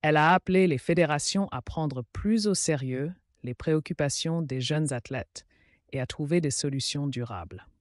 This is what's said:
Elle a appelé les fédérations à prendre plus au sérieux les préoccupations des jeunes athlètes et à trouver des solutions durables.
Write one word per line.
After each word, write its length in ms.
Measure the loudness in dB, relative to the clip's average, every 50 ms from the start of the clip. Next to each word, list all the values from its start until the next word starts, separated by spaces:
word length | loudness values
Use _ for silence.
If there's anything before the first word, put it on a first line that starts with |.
Elle 160 | 2 4 4
a 160 | 6 6 6 6
appelé 360 | 4 _ 4 4 6 6 6
les 100 | 4 2
fédérations 680 | 0 0 4 4 4 4 2 0 0 0 0 0 -2 -2
à 100 | -4 -8
prendre 440 | -8 -6 -4 -2 -2 -2 -2 -4 -8 _ _
plus 340 | -4 0 2 2 2 2
au 80 | 2 0
sérieux 580 | 0 0 0 0 0 -2 -4 -4 -4 -4 -4 -6 _ _ _ _ _ -10
les 120 | -10 -10
préoccupations 880 | _ 0 0 0 0 0 -2 -2 -2 -2 -2 -2 -2 -2 -2 -2 -2 -2
des 180 | -2 -4 -4
jeunes 320 | -2 -2 0 0 0 0 -2
athlètes 520 | -6 -6 -6 -8 -8 -8 _ _ -20 -20 _ _ _ _ _ _ _ _ _ -6
et 60 | -6
à 80 | -6
trouver 340 | -6 -6 -6 -4 0 2 2
des 120 | 2 2 -2
solutions 560 | -2 -4 -2 -2 -2 -4 -4 -4 -2 -2 -2
durables. 580 | -2 -4 -6 -6 -6 -10 -10 -12 -14 -16 -18 _ _ _